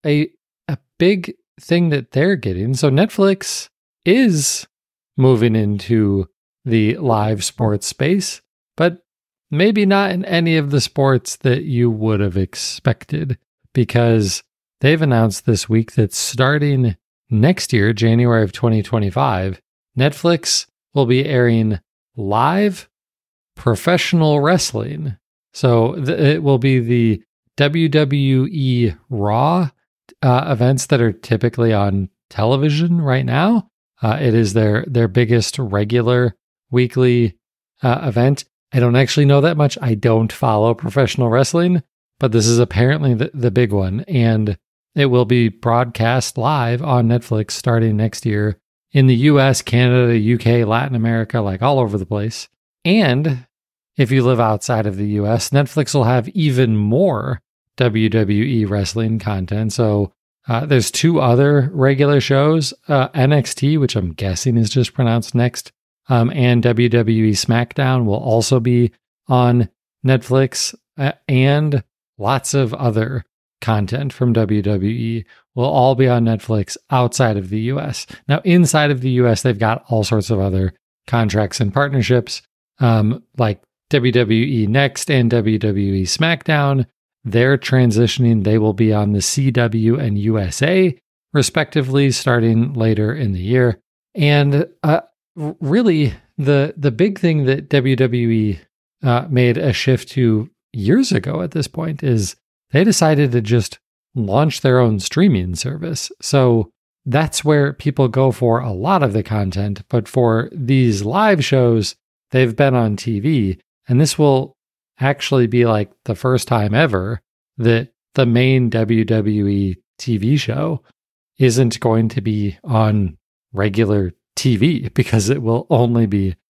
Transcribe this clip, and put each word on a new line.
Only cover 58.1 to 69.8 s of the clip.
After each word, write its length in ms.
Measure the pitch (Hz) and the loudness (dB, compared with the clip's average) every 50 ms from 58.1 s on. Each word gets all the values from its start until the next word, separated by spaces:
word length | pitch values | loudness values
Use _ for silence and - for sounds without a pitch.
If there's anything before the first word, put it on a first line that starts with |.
| 107 113 107 98 104 101 117 | 0 0 0 0 0 0 0
E 220 | 143 127 113 107 | 0 -2 -2 -2
wrestling 520 | 98 101 101 98 - - 113 113 110 113 110 | -2 -2 -4 -4 -4 -4 -4 -4 -2 -4 -4
content. 560 | - 110 104 95 92 85 104 107 110 107 - | -4 -4 -4 -4 -4 -4 -4 -4 -4 -4 -2
So, 400 | - 117 107 104 104 101 - - _ _ _ _ _ _ - | -2 0 0 0 0 -2 -4 -6 _ _ _ _ _ _ -6
uh, 180 | 117 117 147 | -4 -4 -2
there's 240 | 151 143 127 107 - | 0 2 0 0 0
two 300 | - - - 165 170 151 | -2 -2 0 0 2 2
other 500 | 135 120 120 127 139 143 147 143 127 147 185 | 2 2 4 4 4 4 4 2 2 0 0
regular 480 | 151 127 135 139 135 147 143 147 139 | 0 2 2 2 2 2 2 2 2
shows, 520 | - - 139 135 143 151 160 165 147 - - - _ - | 2 2 0 2 2 2 2 0 -2 -4 -8 -10 _ -2
uh, 220 | 147 135 131 - - | 0 0 0 0 0
N 200 | 151 127 135 151 | 0 2 2 2
X 200 | 147 - - - | 2 0 -2 -4
T, 240 | - 139 143 156 156 | -4 -2 0 0 0
which 180 | 139 120 - | 0 0 -2
I'm 180 | 110 92 87 80 | -2 -4 -4 -6
guessing 420 | - 98 98 92 - - 135 117 | -6 -6 -4 -4 -4 -2 0 0
is 140 | 117 113 101 | 2 0 0
just 240 | - 131 117 - - | 0 0 -2 -2 -2
pronounced 420 | - 127 117 113 117 113 - - | -2 0 0 0 -2 -2 -2 -2
next, 360 | 120 120 123 - - - - - _ _ _ _ _ _ - | -2 0 -2 -2 -6 -12 -18 -20 _ _ _ _ _ _ -2
um, 220 | 131 117 117 - | 0 2 2 0
and 320 | - 143 127 123 120 120 113 | 0 0 2 2 2 2 2
W 260 | 120 117 110 120 120 | 2 2 2 2 2
W 360 | 110 120 113 110 113 110 110 | 2 0 0 2 2 2 2
E 60 | 110 | 2
SmackDown 760 | 104 98 - - 117 117 120 - - - 135 131 131 127 120 | 0 0 0 0 0 0 -2 -4 -4 -2 -2 0 0 0 0
will 100 | 104 98 | 0 -2
also 440 | 117 - 123 110 117 110 - 135 123 | -2 -2 0 0 0 2 2 0 0
be 340 | 113 123 123 120 120 110 - _ _ _ _ _ _ - | 2 2 2 2 2 0 -2 _ _ _ _ _ _ 0
on 420 | 127 127 123 123 120 123 110 - - _ | 2 2 4 4 4 2 0 -2 -4 _